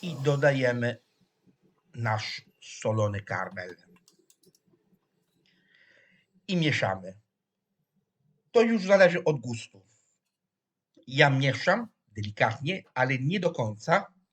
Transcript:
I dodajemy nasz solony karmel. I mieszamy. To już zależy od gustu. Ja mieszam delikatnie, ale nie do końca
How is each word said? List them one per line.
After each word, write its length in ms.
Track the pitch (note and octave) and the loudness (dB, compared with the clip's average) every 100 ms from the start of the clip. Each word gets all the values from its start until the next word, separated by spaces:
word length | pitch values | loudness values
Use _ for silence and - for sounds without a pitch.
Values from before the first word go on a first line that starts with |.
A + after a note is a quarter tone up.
I 140 | F#3 C#3 | -10 -4
dodajemy 760 | C#3 C#3+ C#3+ C3+ B2+ A#2+ A#2+ B2 _ _ _ _ _ _ _ _ _ | -2 2 2 2 0 0 -4 -6 _ _ _ _ _ _ _ _ _
nasz 480 | - A2+ A2 - - - _ | -8 -4 -4 -6 -12 -18 _
solony 600 | - - A2+ A2 G#2 G2+ | -20 -8 -4 -2 -2 -4
karmel. 540 | F#2+ F#2 F#2 F#2 F2+ F2 _ F2 _ _ _ _ _ _ _ _ _ _ _ _ _ _ _ _ _ _ _ _ _ _ _ _ - | -8 -8 -8 -10 -14 -16 _ _ _ _ _ _ _ _ _ _ _ _ _ _ _ _ _ _ _ _ _ _ _ _ _ _ -4
I 80 | F3+ | 0
mieszamy. 640 | D#3 A#2 G2+ F#2+ F#2 F#2+ _ _ _ _ _ _ _ _ _ _ _ _ _ | 0 0 -2 -4 -8 -18 _ _ _ _ _ _ _ _ _ _ _ _ _
To 100 | A#3 | 2
już 240 | A#3 A3+ F#3 | 2 2 2
zależy 380 | G3 F3+ F3 | 6 6 4
od 160 | D#3+ D3+ | -2 -2
gustu. 460 | A#2+ A2+ - G2 _ _ _ _ _ _ _ _ _ _ _ _ - | -4 -10 -12 -20 _ _ _ _ _ _ _ _ _ _ _ _ -8
Ja 240 | C3+ D3 | 4 6
mieszam 580 | C3+ C3+ A#2+ - G3+ A#3 _ _ | 6 2 0 0 0 0 _ _
delikatnie, 680 | - G#2 - A#2+ G#2+ C#3 F#3+ - | -10 -10 0 0 0 -6 -6 -8
ale 240 | - C3 C3 | -2 -2 0
nie 220 | C3 G3 | -2 -2
do 100 | F3 | -2
końca 640 | E3 A2+ G#2 - F3 G3+ _ _ | -2 -6 -6 0 0 0 _ _